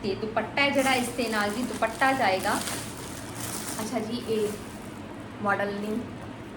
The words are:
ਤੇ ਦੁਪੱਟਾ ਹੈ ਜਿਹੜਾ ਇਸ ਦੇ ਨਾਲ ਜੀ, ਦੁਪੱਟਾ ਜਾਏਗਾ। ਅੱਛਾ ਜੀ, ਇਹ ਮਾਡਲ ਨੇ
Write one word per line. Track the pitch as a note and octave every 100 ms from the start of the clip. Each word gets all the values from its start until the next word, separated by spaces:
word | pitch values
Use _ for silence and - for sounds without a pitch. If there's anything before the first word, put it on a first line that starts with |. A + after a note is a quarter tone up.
ਤੇ | G#3 F#3+
ਦੁਪੱਟਾ | G#3+ A3 G#3+ -
ਹੈ | C#4+
ਜਿਹੜਾ | C#4 C4
ਇਸ | B3+ A#3+
ਦੇ | - A3+
ਨਾਲ | A3 G#3
ਜੀ, | G#3
ਦੁਪੱਟਾ | B3 - A3+ - C4+
ਜਾਏਗਾ। | C4+ G#3+ F#3+ G3+ B3 - - - - - - - - - - - -
ਅੱਛਾ | A3 B3
ਜੀ, | G#3+ A#3+ G#3+
ਇਹ | A3 G#3 G3+ - - - - - - - -
ਮਾਡਲ | G3+ G3 G3+
ਨੇ | G3+ G#3 A3 B3+ - - - -